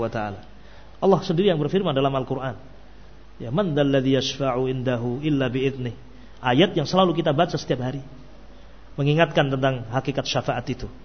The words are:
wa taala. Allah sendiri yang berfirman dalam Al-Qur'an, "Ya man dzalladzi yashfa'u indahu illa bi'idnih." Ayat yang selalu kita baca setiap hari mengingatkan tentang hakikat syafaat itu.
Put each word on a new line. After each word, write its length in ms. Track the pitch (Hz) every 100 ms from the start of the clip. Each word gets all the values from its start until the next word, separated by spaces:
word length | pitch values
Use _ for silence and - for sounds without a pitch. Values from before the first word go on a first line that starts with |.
wa 80 | 113
taala. 300 | 113 104 98 - - - - - -
Allah 220 | 185 185
sendiri 300 | - 165 202
yang 80 | 160
berfirman 300 | 147 185 185
dalam 200 | 135 139
Al-Qur'an, 420 | 135 127 135 131 107 - - - - - - - -
"Ya 120 | 120
man 200 | 147 202
dzalladzi 440 | 147 143 135 131 135
yashfa'u 480 | - - 139 123 131
indahu 500 | 131 123 123 120 123 156
illa 200 | 143 131
bi'idnih." 600 | 127 135 131 123 - - - - -
Ayat 400 | 123 127 190 175
yang 80 | 139
selalu 320 | 185 185 160
kita 160 | 160
baca 240 | 143 175 156
setiap 240 | - 135
hari 240 | 127 135 135 - - - - - - - -
mengingatkan 560 | - 139 151 165 170 139
tentang 400 | 135 135 131 110
hakikat 360 | 123 135 135 127
syafaat 400 | 135 123 123 123
itu. 160 | 123 104 -